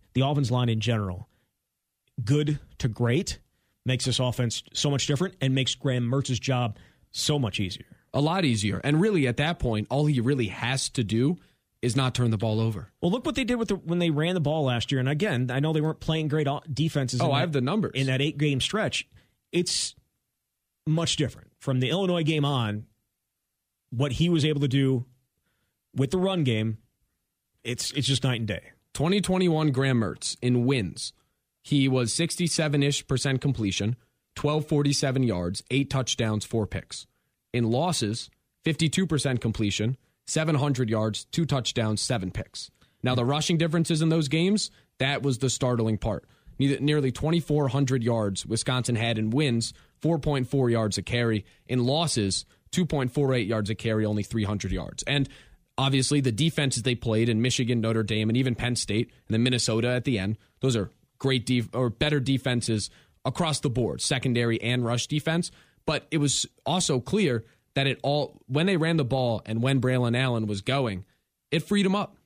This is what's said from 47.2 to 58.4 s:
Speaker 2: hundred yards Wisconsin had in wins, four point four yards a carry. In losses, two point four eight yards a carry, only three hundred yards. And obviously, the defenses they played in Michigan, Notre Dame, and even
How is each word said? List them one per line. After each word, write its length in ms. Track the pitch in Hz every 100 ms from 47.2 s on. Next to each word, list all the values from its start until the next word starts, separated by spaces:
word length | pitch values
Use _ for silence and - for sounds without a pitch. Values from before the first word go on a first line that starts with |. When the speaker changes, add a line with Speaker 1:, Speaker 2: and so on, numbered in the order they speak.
| 151 170 - 151 139
Speaker 2:
hundred 340 | 139 135 131
yards 420 | 117 117 101 95 -
Wisconsin 500 | 110 - 127 120 117
had 220 | 117 110
in 120 | 110
wins, 440 | 127 147 117 117 - - _
four 180 | 156 165
point 300 | 151 139 127
four 200 | 139 123
yards 280 | 117 107 98
a 40 |
carry. 440 | - 120 117 107 - _ -
In 180 | 127 123
losses, 600 | 151 165 117 98 - - _ _
two 140 | - 170
point 280 | 147 123
four 200 | 151 139
eight 140 | 127 101
yards 220 | 110 104
a 60 | 110
carry, 300 | 113 110 107
only 180 | 104
three 200 | 101 113
hundred 280 | 101 104 92
yards. 320 | 92 50 -
And 260 | - 143 139 - - - _ -
obviously, 440 | 135 135 127 147
the 100 | 131
defenses 520 | 107 160 156 135 120
they 120 | 123 123
played 340 | 117 110 117
in 120 | 110
Michigan, 400 | 127 131 120 120
Notre 220 | 113 110
Dame, 260 | 107 110 107
and 80 |
even 180 | 120